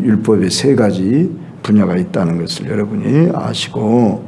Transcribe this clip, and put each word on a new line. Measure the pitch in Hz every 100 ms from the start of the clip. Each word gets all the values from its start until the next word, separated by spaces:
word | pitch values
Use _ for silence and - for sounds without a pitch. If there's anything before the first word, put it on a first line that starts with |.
율법에 | 123 107 - 104 90
세 | - 139 123
가지 | 107 92 95 131 180 - - -
분야가 | - 104 92 87
있다는 | 90 - 85 85
것을 | 85 - -
여러분이 | 104 104 107 - 139 170
아시고, | - 113 110 - 127 107 120 113 104